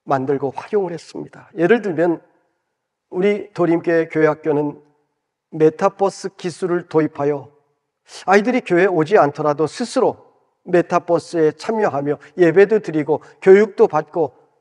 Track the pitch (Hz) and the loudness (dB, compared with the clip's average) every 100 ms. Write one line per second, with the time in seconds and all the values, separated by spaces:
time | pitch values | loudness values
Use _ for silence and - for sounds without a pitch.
0 | - 139 131 139 135 - - 214 180 165 | -4 -2 -2 -4 -4 -10 -6 -4 -4 -8
1 | - - 143 - - - 175 233 208 156 | -14 -16 -16 -20 -14 -2 2 2 0 -2
2 | 175 160 _ _ _ _ _ _ _ _ | -2 -2 _ _ _ _ _ _ _ _
3 | _ 180 202 208 - - 165 165 165 165 | _ -4 -2 -2 -6 -4 -2 0 0 0
4 | 160 156 156 151 160 147 147 143 _ _ | 0 0 0 0 -2 -2 -4 -8 _ _
5 | _ _ _ _ _ 160 156 - 196 - | _ _ _ _ _ 0 0 2 -2 0
6 | 196 - 196 - 180 151 185 175 165 156 | -4 -4 -12 -10 -12 -6 -4 -4 -2 -2
7 | 151 - 143 143 117 _ _ _ _ _ | -2 -2 -4 -6 -10 _ _ _ _ _
8 | _ - - 196 214 247 - 175 196 175 | _ -8 0 0 2 -2 0 0 2 0
9 | 156 202 143 147 151 147 151 - 240 269 | 2 2 2 0 -2 -2 -4 -6 -6 -2
10 | 185 - _ _ _ _ - 175 165 175 | -2 -2 _ _ _ _ -2 0 0 -2
11 | 170 165 - 170 156 151 - 226 202 135 | 0 -2 -2 0 0 -2 -6 -2 -2 -2
12 | 143 143 - - 170 160 202 220 - 156 | -6 -8 -8 0 4 4 4 2 -2 -4
13 | 147 143 - _ 196 196 214 - 214 151 | -2 -4 -6 _ 6 6 4 2 2 0
14 | 156 175 143 - _ _ | -4 -4 -6 -6 _ _